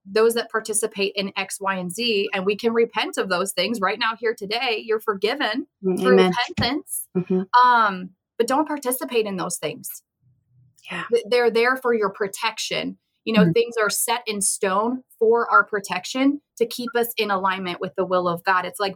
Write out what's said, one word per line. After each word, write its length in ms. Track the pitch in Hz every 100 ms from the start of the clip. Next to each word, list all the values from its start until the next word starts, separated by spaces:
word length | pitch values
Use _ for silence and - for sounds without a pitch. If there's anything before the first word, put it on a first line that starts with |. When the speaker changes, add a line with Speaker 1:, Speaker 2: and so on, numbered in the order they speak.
| 196
Speaker 1:
those 280 | 208 226
that 180 | 233 233
participate 640 | 220 220 208 214 196 196 208
in 160 | 196 196
X, 240 | 190 -
Y, 140 | 190 190
and 160 | 180
Z, 360 | 175 240 202 208
and 120 | 196 190
we 120 | 208
can 160 | 233
repent 440 | 233 226 220 320 277
of 120 | 196
those 240 | 175 196
things 260 | - 226 226
right 180 | 190 214
now 180 | 226 226
here 180 | 226 233
today. 480 | 196 233 254 220 226
You're 140 | 220
forgiven 680 | - 196 208 285 233 214 - _
Speaker 2:
Mm, 160 | 190 180
Speaker 1:
through 120 | 185 190
Speaker 2:
amen. 120 | 185
Speaker 1:
repentance. 760 | 175 359 - 247 302 - - - 185
Speaker 2:
Mm-hmm. 280 | 175 185 190 - 247
Speaker 1:
Um, 440 | 240 208 185 185 _ _ -
but 100 | 233
don't 200 | 269 302
participate 580 | 294 247 254 277 240 208
in 120 | 185
those 200 | 175 -
things. 460 | 151 - - - _ _ _ _ _ _ _ _ -
Speaker 2:
Yeah. 140 | 175 -
Speaker 1:
Th-, 120 | 233 208
they're 220 | 247 233
there 260 | 226 240 262
for 160 | -
your 160 | 233 202
protection. 880 | - 196 - 226 - - 170 165 196 _ _ 220
You 80 |
know, 100 | 220 175
Speaker 2:
Mm. 80 |
Speaker 1:
things 220 | 160 240 233
are 120 | 208
set 340 | - - 233 220
in 160 | 208
stone 640 | 196 - 196 196 226 254 - -
for 320 | 220 233 233
our 140 | 214 202
protection 760 | 208 196 180 - 262 277 294 _ -
to 80 | 233
keep 240 | - 240 233
us 180 | 233 -
in 120 | 214
alignment 520 | 190 190 190 185 175
with 120 | 180 -
the 100 | 180
will 220 | 180 175
of 140 | 170 196
God. 200 | 185 180
It's 140 | -
like 160 | 196